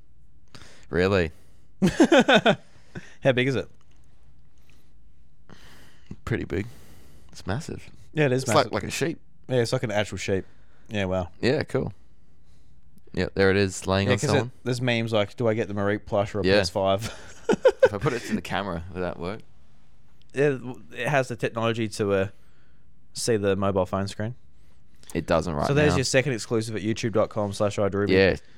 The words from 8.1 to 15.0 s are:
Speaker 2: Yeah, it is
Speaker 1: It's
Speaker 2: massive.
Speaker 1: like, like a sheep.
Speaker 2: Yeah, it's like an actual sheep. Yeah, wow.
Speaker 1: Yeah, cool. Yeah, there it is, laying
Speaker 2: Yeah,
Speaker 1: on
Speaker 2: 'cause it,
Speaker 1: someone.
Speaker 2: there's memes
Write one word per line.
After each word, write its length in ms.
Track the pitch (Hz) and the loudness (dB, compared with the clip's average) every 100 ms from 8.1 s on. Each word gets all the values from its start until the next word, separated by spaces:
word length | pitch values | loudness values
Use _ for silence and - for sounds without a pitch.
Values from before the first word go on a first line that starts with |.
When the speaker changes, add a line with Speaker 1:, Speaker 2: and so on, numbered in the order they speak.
Speaker 2:
Yeah, 120 | 156 143 | 2 2
it 60 | |
is 120 | 127 | 2
Speaker 1:
It's 60 | 127 | 4
Speaker 2:
massive. 180 | 151 110 | 4 4
Speaker 1:
like, 120 | 104 | 0
like 60 | - | -4
a 20 | |
sheep. 280 | - 156 - - - - | -2 -2 -4 -12 -16 0
Speaker 2:
Yeah, 100 | 127 | 2
it's 160 | 113 | 2
like 100 | 131 | 0
an 80 | 117 | 0
actual 260 | 101 104 95 | 0 -2 -4
sheep. 280 | - 95 - - - - - | 0 0 -2 -12 -16 -16 -6
Yeah, 160 | 104 92 | -2 0
wow. 240 | 92 90 - | 0 -2 0
Speaker 1:
Yeah, 220 | 110 143 | 2 2
cool. 300 | - 131 - - - - - - - - - - - - - | 0 -2 -2 -6 -14 -16 -16 -16 -16 -16 -16 -16 -16 -16 -8
Yeah, 140 | - 90 | -2 0
there 160 | 95 95 | 4 6
it 60 | 95 | 6
is, 300 | 98 - 95 | 2 0 0
laying 200 | 95 98 | 2 4
Speaker 2:
Yeah, 60 | |
Speaker 1:
on 40 | 123 | 2
Speaker 2:
'cause 40 | |
it, 40 | 143 | 4
Speaker 1:
someone. 240 | 139 123 - | 2 2 -4
Speaker 2:
there's 180 | 120 123 | -4 0
memes 300 | 123 117 | 2 0